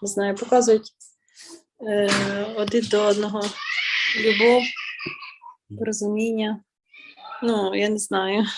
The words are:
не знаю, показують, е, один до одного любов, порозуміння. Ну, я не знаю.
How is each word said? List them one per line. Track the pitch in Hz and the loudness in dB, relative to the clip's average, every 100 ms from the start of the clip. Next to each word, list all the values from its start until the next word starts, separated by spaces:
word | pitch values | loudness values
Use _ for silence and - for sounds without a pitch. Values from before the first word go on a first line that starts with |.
не | 202 | -6
знаю, | 196 202 | -2 -2
показують, | 196 240 254 233 220 - _ - _ _ - - - _ _ 220 | -2 2 4 6 4 2 _ -20 _ _ -20 -20 -20 _ _ -2
е, | 208 202 202 202 196 214 226 | 0 2 2 0 -2 -4 -4
один | 208 233 220 | 0 0 2
до | 208 | 2
одного | 208 202 208 208 202 - - - - - - 226 | 4 2 0 -2 -6 -6 -6 -4 -2 -2 0 0
любов, | 220 202 233 247 240 - - - - - - - - - - 208 | 2 4 6 6 2 -6 -12 -12 -12 -12 -16 -20 -20 -20 -14 -8
порозуміння. | 220 208 208 214 226 220 214 214 _ _ _ - - - - - | -6 -4 -2 -2 0 0 -2 -4 _ _ _ -20 -20 -20 -18 -6
Ну, | 233 220 190 | -2 0 0
я | 202 208 | 0 0
не | 214 | -2
знаю. | - 190 190 208 214 | -2 -2 0 0 0